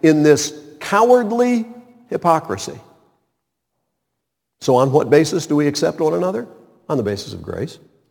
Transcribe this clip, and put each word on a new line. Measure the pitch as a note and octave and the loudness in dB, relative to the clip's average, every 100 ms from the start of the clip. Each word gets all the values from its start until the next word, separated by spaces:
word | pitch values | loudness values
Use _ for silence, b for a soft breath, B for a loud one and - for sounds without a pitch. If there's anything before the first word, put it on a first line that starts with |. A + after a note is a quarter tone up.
in | D#3+ D3+ | 4 4
this | D3+ D3+ - - - - | 4 4 0 -12 -20 -16
cowardly | - G3+ A#3+ B3 G#3 A#3 B3 A#3+ A3 - - _ _ | -4 2 4 4 2 0 0 0 -4 -14 -20 _ _
hypocrisy. | D#3+ F3 D#3+ - F#2+ - - - _ _ _ _ _ _ _ _ _ _ _ _ _ _ _ _ _ | -2 2 0 0 -8 -8 -14 -20 _ _ _ _ _ _ _ _ _ _ _ _ _ _ _ _ _
So | - B2+ | 0 2
on | C3+ | 2
what | B2+ A#2 | 0 4
basis | D3 D#3 F3+ - | 2 2 -4 -2
do | |
we | D3 D3 | 0 0
accept | D3 D#3+ D#3 | -2 -4 -2
one | D#3 | -2
another? | E3+ F3+ G#3+ A#3+ - _ _ - | -2 -2 -2 -4 -18 _ _ -6
On | C#3+ | -4
the | |
basis | G#2 G2+ - | -2 -6 -10
of | E2+ | -14
grace. | - F2 C#3 - _ _ _ | -12 -10 -10 -12 _ _ _